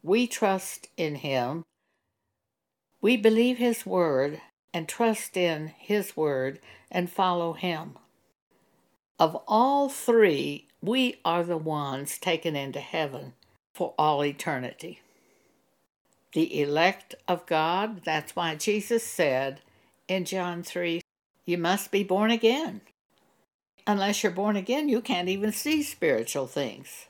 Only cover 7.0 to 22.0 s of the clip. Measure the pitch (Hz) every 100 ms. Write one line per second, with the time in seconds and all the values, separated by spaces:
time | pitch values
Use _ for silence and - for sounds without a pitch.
7 | 175 - 185 175 170 156 180 160 165 143
8 | _ _ _ _ _ _ _ _ _ _
9 | _ _ 160 160 - 214 254 277 277 277
10 | - 233 208 143 143 143 - _ 170 254
11 | 247 - - 170 170 165 156 151 139 135
12 | 143 - - 165 165 147 139 135 - 165
13 | 151 131 131 - _ _ _ - 175 -
14 | 156 147 147 143 - 139 123 - 170 185
15 | _ _ _ _ _ _ _ _ _ _
16 | _ _ _ - 160 151 143 147 175 185
17 | - - - 175 - 160 160 180 214 202
18 | 165 151 151 - 165 156 - 208 202 233
19 | 226 - 156 131 135 - _ _ _ _
20 | - 190 175 185 180 170 175 180 175 170
21 | - _ _ _ - 175 170 202 - 196